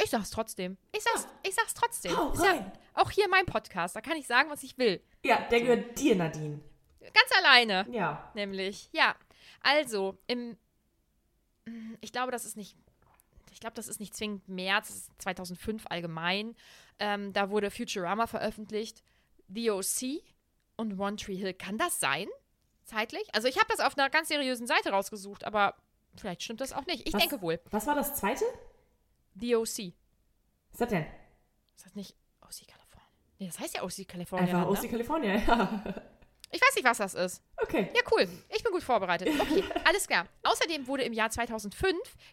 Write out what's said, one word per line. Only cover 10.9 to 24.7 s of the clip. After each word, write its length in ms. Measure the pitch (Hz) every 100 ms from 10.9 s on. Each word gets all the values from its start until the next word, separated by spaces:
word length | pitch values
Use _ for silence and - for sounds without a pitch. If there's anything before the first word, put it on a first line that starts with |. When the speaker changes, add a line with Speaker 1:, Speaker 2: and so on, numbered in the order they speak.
| _ _ _ _ _ _ _ - 233 220 226
Speaker 1:
ich 120 | 220
glaube, 200 | 247 254
das 120 | 240
ist 120 | 208 214
nicht, 200 | 185 - _ _ _ _ _ _ -
ich 80 | -
glaube, 140 | 226
das 140 | 226 214
ist 120 | -
nicht 140 | 196 -
zwingend 320 | 214 202 190
März, 400 | 185 185 202 -
das 80 | -
ist 140 | - -
zweitausendfünf 600 | 190 185 180 180 - 220 -
allgemein. 680 | 170 170 160 170 196 220 226 - - - -
Ähm, 340 | 208 208 202
da 180 | 202 196
wurde 200 | 208 202
Futurama 560 | - 233 202 175 208 226
veröffentlicht, 760 | 226 214 214 214 214 226 - _ _ _ _ -
The 180 | 196 233
O 120 | 196
C 400 | 196 - 254 320 - _ _ _ _ -
und 220 | 226 190
One 180 | 196 208
Tree 200 | - 190
Hill. 180 | 196
Kann 240 | 185 185 214
das 220 | 349 -
sein? 260 | 143 143 226 539 _ _ _ _
Zeitlich? 440 | - 220 220 311 427
Also, 140 | 214 247
ich 100 | 370
hab 100 | 440
das 120 | 403
auf 160 | 240 -
einer 140 | 269
ganz 180 | 311 320
seriösen 380 | 302 262 240
Seite 240 | 240